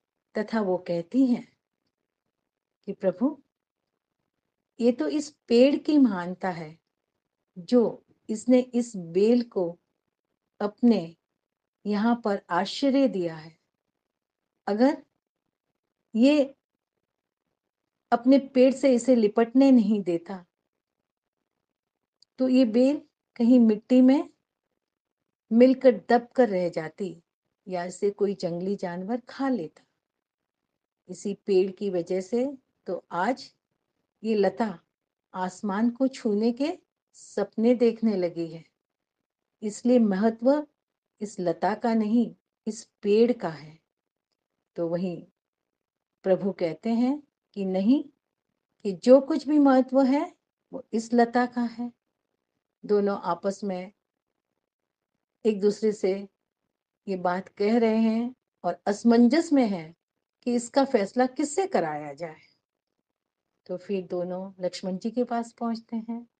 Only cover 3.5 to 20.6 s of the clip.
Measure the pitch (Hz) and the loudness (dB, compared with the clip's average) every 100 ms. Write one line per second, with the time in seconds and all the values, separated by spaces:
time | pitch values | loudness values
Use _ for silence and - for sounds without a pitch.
3.5 | _ _ _ _ _ _ _ _ _ _ | _ _ _ _ _ _ _ _ _ _
4.5 | _ _ - 233 240 302 294 294 _ _ | _ _ -2 0 0 -4 -4 -8 _ _
5.5 | 233 269 - - 302 247 185 175 185 190 | 4 4 4 0 4 4 0 -8 -8 -8
6.5 | 165 156 165 _ _ _ _ _ _ _ | -8 -14 -18 _ _ _ _ _ _ _
7.5 | 185 170 247 220 - _ _ - 214 - | -20 0 2 2 -4 _ _ -12 -8 2
8.5 | 254 247 240 233 190 165 180 214 247 233 | 2 2 -4 -6 -10 -4 0 2 2 0
9.5 | - 170 175 _ _ _ _ _ _ _ | -6 -6 -8 _ _ _ _ _ _ _
10.5 | _ 208 - 240 202 165 - _ _ _ | _ -10 0 2 2 -2 -16 _ _ _
11.5 | _ _ _ 202 208 233 240 220 202 - | _ _ _ -6 -2 0 -2 -2 -6 -4
12.5 | 175 196 - 277 269 269 190 170 160 160 | -4 -4 -2 0 2 0 -2 -6 -8 -18
13.5 | _ _ _ _ _ _ _ _ _ _ | _ _ _ _ _ _ _ _ _ _
14.5 | _ - 208 262 302 _ _ _ _ _ | _ -6 0 0 0 _ _ _ _ _
15.5 | _ _ _ _ _ _ 220 262 302 269 | _ _ _ _ _ _ 2 4 4 0
16.5 | - _ _ _ _ _ _ _ _ _ | -6 _ _ _ _ _ _ _ _ _
17.5 | _ _ _ _ _ _ 233 240 269 269 | _ _ _ _ _ _ -2 4 2 2
18.5 | 254 262 247 277 240 233 247 214 233 226 | 4 4 4 2 2 4 4 4 2 0
19.5 | 262 277 254 202 214 180 170 170 190 175 | 4 6 6 4 0 -2 -6 -6 -16 -18
20.5 | _ | _